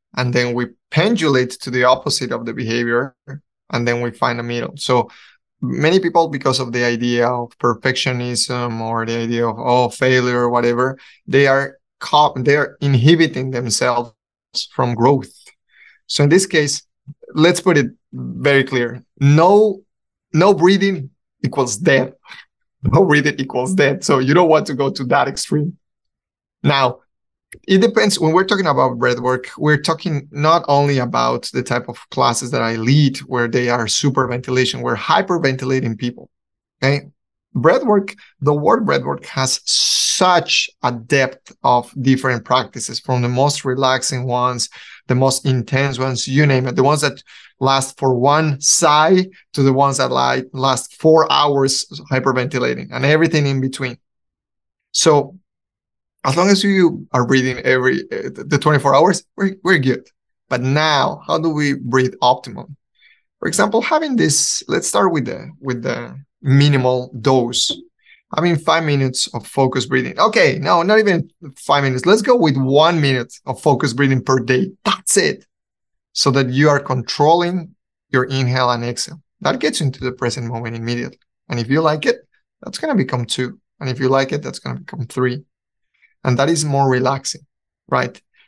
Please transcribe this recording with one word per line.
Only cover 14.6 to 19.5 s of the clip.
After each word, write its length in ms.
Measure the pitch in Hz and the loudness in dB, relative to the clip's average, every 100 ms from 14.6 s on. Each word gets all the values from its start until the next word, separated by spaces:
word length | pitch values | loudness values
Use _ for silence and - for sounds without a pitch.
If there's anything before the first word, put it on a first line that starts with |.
| - | -6
from 220 | - 123 | -4 -2
growth. 360 | 113 123 139 - _ - _ _ _ - _ - | 2 2 2 -2 _ -20 _ _ _ -20 _ -6
So 160 | - | 0
in 60 | 143 | 4
this 160 | 180 | 4
case, 360 | 190 160 147 - - _ - - - | 2 0 -2 -4 -12 _ -20 -20 -8
let's 280 | - 170 180 | 2 2 2
put 160 | 185 151 | 2 2
it 140 | 120 - _ | 0 -6 _
very 540 | 127 123 117 143 139 | -12 -10 -2 2 2
clear. 400 | 135 127 120 120 - - | 2 -2 -4 -6 -18 0
No, 640 | 139 151 180 | 4 6 6